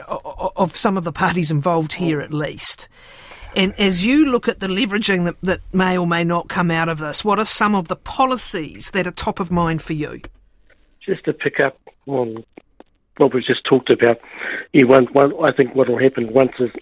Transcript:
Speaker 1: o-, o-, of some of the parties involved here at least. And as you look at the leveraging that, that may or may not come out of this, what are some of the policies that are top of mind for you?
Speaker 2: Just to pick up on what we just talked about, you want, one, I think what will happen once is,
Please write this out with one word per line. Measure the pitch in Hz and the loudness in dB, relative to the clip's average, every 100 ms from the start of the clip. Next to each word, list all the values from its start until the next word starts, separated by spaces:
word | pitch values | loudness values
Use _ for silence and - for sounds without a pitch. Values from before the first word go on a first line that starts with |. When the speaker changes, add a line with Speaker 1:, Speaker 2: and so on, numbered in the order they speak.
| - | -10
Speaker 1:
o-, | 143 | -10
o-, | 139 135 185 | -10 -8 -6
of | - 180 - | -2 -2 0
some | 220 190 | 0 0
of | |
the | 170 | -4
parties | - 180 175 156 | -2 -2 0 0
involved | 151 175 165 156 | 0 0 0 -2
here | - 175 151 | -4 -2 -2
at | 123 | -4
least. | 151 151 - - - - _ - - - - - 202 | -6 -6 -2 0 0 -6 _ -20 -20 -20 -20 -8 -2
And | 190 196 | -2 0
as | 196 175 208 | 0 2 2
you | 285 302 | 4 4
look | 240 233 | 2 0
at | - | -4
the | 190 | -4
leveraging | 185 240 208 208 185 | -2 -2 0 0 0
that, | 175 165 | -2 -2
that | 180 175 - | -4 -4 -2
may | 190 185 180 | -2 0 0
or | 170 | 0
may | 170 | 0
not | 170 170 - | 0 -2 -4
come | 190 170 | -2 0
out | 165 165 | 0 -2
of | 160 | -4
this, | 151 139 | -4 -4
what | 208 202 | 0 0
are | |
some | 220 - 214 | 2 2 2
of | 202 170 | 0 -2
the | 185 | -8
policies | - - 262 254 - 185 147 95 - | -6 0 0 2 0 -2 -6 -8 -6
that | 202 180 | -4 -4
are | |
top | 175 214 190 | -4 -6 -4
of | 180 | -2
mind | 175 170 160 | 0 0 -2
for | - | -4
you? | 156 147 - - - _ _ _ _ _ _ | -6 -6 -10 -16 -20 _ _ _ _ _ _
Speaker 2:
Just | - - | -6 -4
to | - | -4
pick | 147 143 - | -4 -2 0
up | 139 - - - - | -2 -2 -18 -20 -8
on | 135 117 113 - - - _ _ _ _ - | -6 -4 -8 -16 -20 -20 _ _ _ _ 0
what | 139 | 2
we | 127 | 2
just | 117 123 | -2 -4
talked | - 131 - | 2 2 4
about, | 123 117 117 - - - - - | 4 4 2 -4 -14 -10 -10 0
you | 151 123 | 4 6
want, | 135 123 | 6 6
one, | 139 139 - | 4 2 2
I | 151 | 2
think | 131 123 | 2 2
what | 131 123 | 2 2
will | 117 | 2
happen | 131 131 117 | 2 0 0
once | 120 131 - | 2 2 0
is, | 120 - | -6 -4